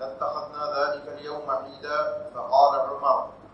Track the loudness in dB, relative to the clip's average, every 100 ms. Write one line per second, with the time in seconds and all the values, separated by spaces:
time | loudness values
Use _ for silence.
0 | -8 -4 -4 -4 -8 -6 -4 0 0 -2
1 | -8 -12 -10 -8 -4 -4 -6 -10 -4 -2
2 | -2 -4 -8 -8 2 8 8 6 0 0
3 | 2 2 0 -10 -20